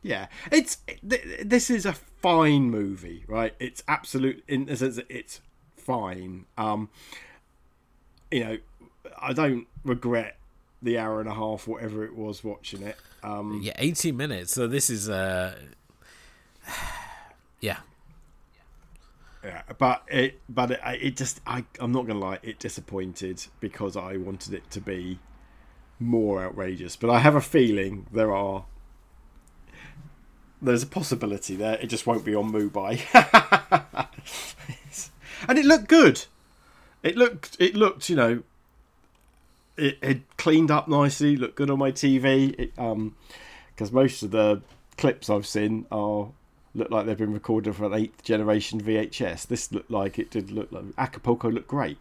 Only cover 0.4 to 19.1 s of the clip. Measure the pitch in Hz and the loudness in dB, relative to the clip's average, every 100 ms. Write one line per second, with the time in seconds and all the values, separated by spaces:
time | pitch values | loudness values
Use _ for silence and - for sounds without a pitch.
0.4 | - 311 - - - - 196 247 85 - | 2 2 2 -8 -12 -14 -6 -6 -4 -10
1.4 | 208 240 - 233 190 160 - - 185 165 | 2 2 2 -2 -2 -6 -12 -2 4 6
2.4 | 156 143 127 110 101 95 87 85 95 110 | 6 4 4 0 -4 -6 -12 -16 -8 -4
3.4 | 113 - 127 - - 151 - 135 131 - | -4 -6 -12 -10 -4 -4 -4 -2 -2 -4
4.4 | - 139 139 131 131 117 - 127 - - | -6 -6 -4 -4 -4 -6 -12 -14 -14 -20
5.4 | _ _ _ _ - 123 98 92 92 92 | _ _ _ _ -6 -6 -6 -10 -12 -14
6.4 | 90 - 110 107 107 _ - - - - | -16 -6 -4 -4 -6 _ -20 -20 -20 -20
7.4 | _ _ _ _ _ _ _ _ _ 143 | _ _ _ _ _ _ _ _ _ -6
8.4 | 113 110 - - - _ - - 131 131 | -4 -8 -12 -20 -20 _ -20 -12 -6 -2
9.4 | 156 123 - - 135 123 120 117 104 - | 0 -2 -6 -14 -6 -4 -2 -2 -4 -14
10.4 | - _ _ _ 120 117 110 110 110 107 | -20 _ _ _ -4 -2 -2 -6 -6 -6
11.4 | 110 107 - 113 113 107 107 113 107 98 | -6 -6 -8 -10 -8 -8 -10 -10 -10 -10
12.4 | 110 101 - 98 101 - - - 104 104 | -12 -12 -14 -14 -14 -14 -20 -18 -12 -10
13.4 | 104 104 101 - 143 165 165 123 147 101 | -8 -8 -8 -2 -2 -2 -4 -4 -6 -8
14.4 | 90 - 120 139 135 113 101 98 95 92 | -6 -4 -2 0 -2 -2 -4 -4 -2 -2
15.4 | 92 - 71 - _ _ _ - - _ | -4 -8 -20 -20 _ _ _ -20 -20 _
16.4 | _ _ - - - - - - - _ | _ _ -14 -10 -10 -12 -16 -20 -20 _
17.4 | _ _ 107 - - _ - - - - | _ _ -8 -8 -12 _ -20 -20 -20 -20
18.4 | _ _ _ - - - - | _ _ _ -20 -20 -20 -20